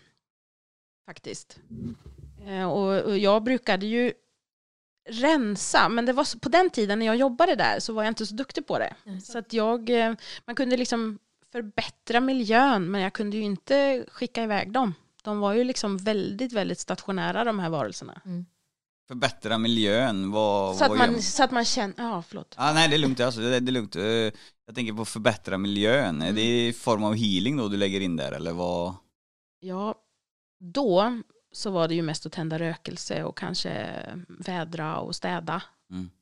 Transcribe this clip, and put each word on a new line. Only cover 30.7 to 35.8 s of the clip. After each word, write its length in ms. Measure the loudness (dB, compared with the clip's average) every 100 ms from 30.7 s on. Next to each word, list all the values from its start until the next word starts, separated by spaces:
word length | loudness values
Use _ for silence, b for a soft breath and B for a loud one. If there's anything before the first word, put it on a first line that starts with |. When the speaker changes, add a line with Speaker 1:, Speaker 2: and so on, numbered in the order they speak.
| -2 2 4 2 0 -10 _ _
Speaker 1:
så 180 | -10 -4
var 180 | 0 2
det 60 |
ju 80 | 0
mest 240 | -2 -4 -8
att 60 |
tända 260 | -6 -4 -4
rökelse 680 | -4 -6 -10 -10 -6 -6
och 120 | -6 -8
kanske 680 | -6 -4 -4 -6 -8 -10 -12 -14 -16
vädra 720 | -14 -8 -6 -6 -6 -4 -4
och 180 | -6 -6
städa. 460 | -4 -4 -4 -6 -6 _